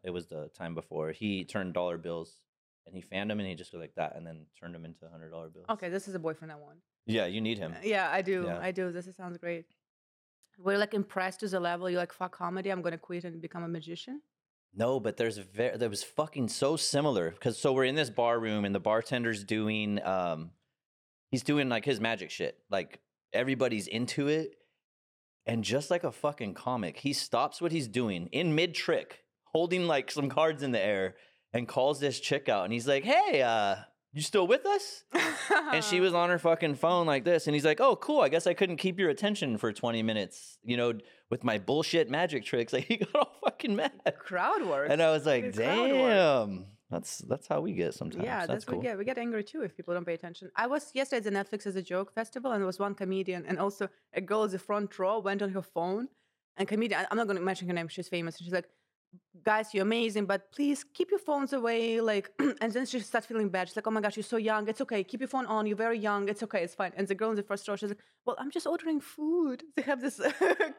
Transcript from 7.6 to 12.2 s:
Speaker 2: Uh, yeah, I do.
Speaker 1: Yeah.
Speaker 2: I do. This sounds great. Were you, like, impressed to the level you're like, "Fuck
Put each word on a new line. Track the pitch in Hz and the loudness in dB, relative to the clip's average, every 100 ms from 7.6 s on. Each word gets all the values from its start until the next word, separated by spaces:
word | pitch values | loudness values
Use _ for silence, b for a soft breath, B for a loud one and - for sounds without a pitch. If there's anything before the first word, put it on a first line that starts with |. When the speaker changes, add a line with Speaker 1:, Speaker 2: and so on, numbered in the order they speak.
| 82 | -6
Speaker 2:
Uh, | 85 | -6
yeah, | 208 202 170 | -2 0 0
I | 185 | -2
do. | 185 185 175 | -2 -2 -2
Speaker 1:
Yeah. | 170 | -4
Speaker 2:
I | 180 | -6
do. | 185 180 | -4 -6
This | 175 180 185 | -6 -12 -14
sounds | 180 175 | -14 -10
great. | 175 170 165 _ _ _ _ _ _ _ _ _ | -8 -8 -10 _ _ _ _ _ _ _ _ _
Were | 185 | 0
you, | 202 | 2
like, | 208 | 2
impressed | 208 196 190 185 - | 0 -2 -2 -2 -4
to | 208 | -4
the | 185 | 0
level | 175 175 185 | 0 -2 0
you're | 175 | 0
like, | 175 | -2
"Fuck | - | -6